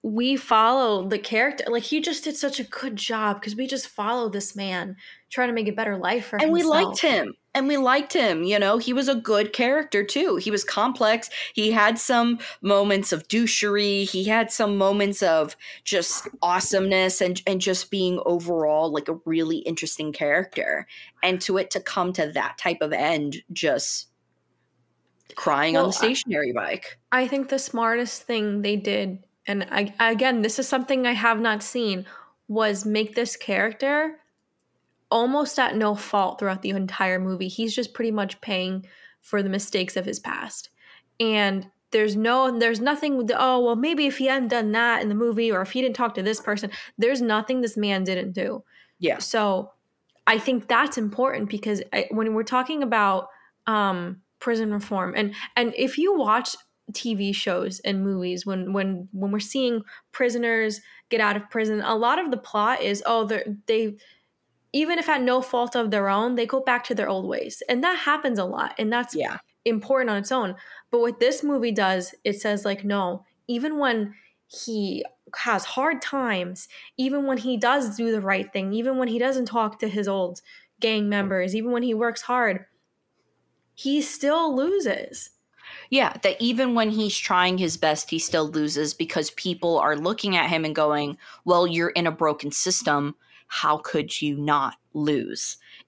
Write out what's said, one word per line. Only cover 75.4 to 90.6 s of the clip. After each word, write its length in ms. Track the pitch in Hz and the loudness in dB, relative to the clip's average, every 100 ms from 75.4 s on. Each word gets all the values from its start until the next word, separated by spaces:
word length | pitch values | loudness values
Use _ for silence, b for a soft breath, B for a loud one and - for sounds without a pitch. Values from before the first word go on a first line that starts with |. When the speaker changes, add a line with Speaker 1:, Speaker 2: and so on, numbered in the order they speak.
| 240 214 - | -2 0 -2
Speaker 1:
hard 380 | - 302 311 | -2 0 -2
times, 640 | - 277 247 190 180 185 - B B - | -4 -4 -2 -2 -4 -10 -14 B B -4
even 280 | 262 285 277 | -2 0 0
when 140 | 254 | -2
he 180 | 240 240 | -2 0
does 400 | 240 277 240 208 | 2 2 0 -2
do 140 | 233 | -2
the 100 | 220 | 0
right 300 | 190 196 202 | 0 0 -2
thing, 180 | 202 190 | -4 -2
even 240 | 214 240 262 | -2 -2 0
when 100 | 247 | 0
he 100 | 233 | 0
doesn't 260 | 254 269 233 | 0 0 -2
talk 320 | 233 214 214 | 0 -2 -2
to 100 | 220 | -4
his 180 | 196 196 | -2 -2
old 340 | 196 180 180 B B B _ | -2 -2 -6 B B B _
gang 300 | 226 220 208 | 0 2 2
members, 460 | 202 196 190 185 208 | 0 0 0 0 -2
even 160 | 233 | 0
when 100 | 240 | 0
he 120 | 247 220 | 0 0
works 260 | 233 214 | 0 -2
hard, 440 | - 247 233 190 - _ _ _ _ _ _ _ _ _ _ | -2 2 2 0 -8 _ _ _ _ _ _ _ _ _ _
he 280 | - 277 294 | -8 0 0
still 520 | 294 - 277 320 330 262 | 0 -2 2 2 2 0
loses. 760 | 311 403 262 - - - - _ _ B B B B | 0 0 0 -4 -8 -14 -18 _ _ B B B B
Speaker 2:
Yeah, 240 | 269 220 - | 2 2 2
that 180 | 196 - | -2 2
even 360 | 233 240 254 233 | 0 2 2 2
when 140 | 220 | 2
he's 260 | 214 214 - | 2 0 -2
trying 400 | - 185 180 185 | 0 2 4 4
his 200 | 175 165 | 0 2
best, 320 | 156 151 - | 2 2 -2
he 80 | 165 | -4
still 280 | - 165 151 | 0 0 0
loses 440 | 151 151 143 151 | 0 -2 0 -2
because 380 | - 160 170 156 | -2 -2 -2 -4
people 480 | - 180 170 170 160 | -4 -6 -2 2 4
are 160 | 123 147 | 2 2
looking 400 | 170 226 208 180 | -2 -2 0 2
at 140 | 160 | 2
him 160 | 165 | 0